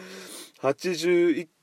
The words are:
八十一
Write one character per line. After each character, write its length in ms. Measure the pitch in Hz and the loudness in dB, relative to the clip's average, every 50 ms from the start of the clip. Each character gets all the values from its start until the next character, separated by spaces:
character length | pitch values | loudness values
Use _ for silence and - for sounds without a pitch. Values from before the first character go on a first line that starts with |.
| - - - - - - - - - - _ - | -18 -18 -16 -16 -16 -16 -18 -18 -18 -20 _ -4
八 380 | - 131 143 - - 185 180 | -2 -2 -2 0 -2 -4 -4
十 360 | 151 160 175 180 175 175 175 | 0 2 4 4 6 6 4
一 180 | 147 170 170 - _ _ | 2 0 -2 -10 _ _